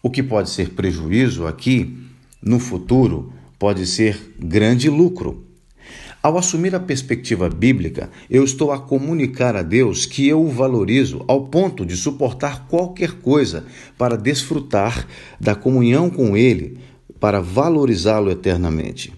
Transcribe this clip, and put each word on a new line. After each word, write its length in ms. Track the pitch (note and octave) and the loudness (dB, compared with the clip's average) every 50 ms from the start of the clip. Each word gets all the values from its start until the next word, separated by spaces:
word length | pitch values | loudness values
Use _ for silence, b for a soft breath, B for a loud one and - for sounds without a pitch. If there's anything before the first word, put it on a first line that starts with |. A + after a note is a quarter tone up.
O 80 | - B2 | -2 -2
que 140 | - C#3 B2+ | -2 -2 -4
pode 280 | C3 A2 G#2 F#2 F2 | 0 0 0 0 -2
ser 180 | - - F#2 F2 | -4 -4 -6 -4
prejuízo 760 | - - F#2+ F#2 D#2 D#2 D#2+ D#2 F#2 A#2+ C3 - - E2+ E2+ | -4 -4 -2 -2 -2 -4 -4 -2 0 2 2 0 0 -2 -6
aqui, 500 | D#2+ D#2+ - - B2 C3 A#2+ F2 - - B B B B B B B B _ | -6 -8 -4 0 0 0 0 0 -4 -8 B B B B B B B B _
no 180 | - G#2 A#2+ A#2+ | 0 0 0 0
futuro, 720 | B2 - G2+ F2 - - B2 C3 B2+ G#2 E2+ D#2 - B B B B B B | 0 -4 -8 -8 -2 2 4 4 4 2 0 -4 -8 B B B B B B
pode 280 | _ G2 G2+ G2+ F#2 F#2 | _ 0 0 0 0 -2
ser 480 | F#2 - - A2 G#2+ G2+ - - - - - | -4 0 0 0 0 0 -4 -10 -18 -16 -12
grande 500 | - E2 E2+ G#2 G#2+ A2 B2 B2 C3 D3+ | -8 0 2 2 4 4 4 4 2 2
lucro. 540 | C#3+ D3+ F3+ F3+ F3+ - - - - - - - _ _ _ _ B B B B B B B B B B | 4 4 4 2 2 -4 -8 -8 -8 -10 -18 -20 _ _ _ _ B B B B B B B B B B
Ao 160 | B D3 D#3+ | B 0 2
assumir 380 | F3+ F3 - - E3 F3 F#3+ F#3 | 2 -2 0 -2 0 -2 -2 -2
a 40 | F3 | -4
perspectiva 680 | F3+ - C#3+ B2 - - A#2 - - - A2+ F2+ F#2 E2+ | -4 -4 -4 -4 -2 -4 -6 -4 -2 -4 -2 -2 0 -2
bíblica, 600 | D#2+ D#2+ A2 B2+ B2+ G2+ F2 D#2+ - - - - B B B B | 0 2 2 2 2 2 -2 -6 -6 -8 -10 -10 B B B B
eu 140 | - C3 C#3 | 2 4 4
estou 300 | C3+ C3 C3+ D#3 C#3+ C#3 | 4 2 0 0 -2 -2
a 60 | C3+ | -4
comunicar 760 | C3 - C#3 C3+ C3+ D#3 E3+ D#3+ C3+ C3 C3 - B2 B2 A2 | -4 -2 -2 -2 0 -2 -2 -2 -2 -2 0 0 0 0 0
a 60 | G2 | -2
Deus 440 | F2 E2 F#2+ B2 C3 G#2+ F2+ - - | -2 0 2 2 4 2 0 -2 -6
que 220 | - - - C#3 | -6 -2 0 2
eu 160 | C#3 D3+ D#3 D#3+ | 4 4 4 2
o 60 | D#3 | 0
valorizo 720 | B2+ A#2 C3+ C3+ B2+ A2+ G2 F#2 A#2 C3+ B2+ - C3 C3 - | 0 0 0 0 2 0 0 2 2 2 0 0 -4 -6 0
ao 180 | - C3 C#3 C#3 | 0 0 0 0
ponto 400 | C3+ C#3 E3+ F#3+ F#3 - - F#2+ | 0 0 2 2 2 -2 -6 -6
de 100 | E2+ F2+ | -6 -6
suportar 720 | F2+ - D3 C#3 - D3 B2 B2+ - - C#3+ C3+ - - | -4 -4 -4 -2 -2 -2 -2 -2 -4 -6 -6 -6 -8 -8
qualquer 460 | - - E3+ F3+ F3+ F3+ - F#3 D#3+ - | -2 -2 -2 -2 -2 -4 -6 -6 -6 -6
coisa 500 | - - B2 C#3+ D3 C3+ F2+ E2+ D#2 - B B B B B B | -6 0 2 2 2 2 0 -2 -10 -12 B B B B B B
para 200 | - B2 B2 A#2 | -2 -2 0 0
desfrutar 920 | G#2 G2+ B2+ D3 C3 - - E3 D3 C3+ - - G2+ G2 A#2 A#2+ B2 - B B B B B B B | 0 -2 -2 -2 -2 -4 -4 -6 -6 -4 -2 0 0 0 0 -2 -4 -8 B B B B B B B
da 160 | - G#2+ G#2 | 0 0 0
comunhão 540 | G2+ - C3 C3 B2+ A#2+ A#2 B2 D3 F3 F3 | 2 0 2 4 4 4 4 4 4 2 0
com 260 | F3+ F3 C3 G#2+ G2 | 0 0 0 2 4
Ele, 420 | G#2 B2 C3 G#2+ - C2 C2 B B B B B B B _ - - | 4 4 4 4 2 -4 -10 B B B B B B B _ -8 -2
para 180 | - G#2 G2+ G2+ | 0 0 0 0
valorizá-lo 920 | F2+ F2+ F#2 A#2+ C#3+ E3+ E3 D3+ C#3 B2 A2 F2+ F2+ G#2+ A2 G#2+ G#2 G2 | -2 0 0 0 2 2 2 2 2 2 2 2 2 2 2 2 2 0
eternamente. 840 | F2 F2+ - F#2+ F2+ F2 F2 E2 D#2 D#2 D#2 - - - - - - | 0 0 0 0 0 2 0 0 -2 -2 -4 -6 -10 -12 -14 -16 -16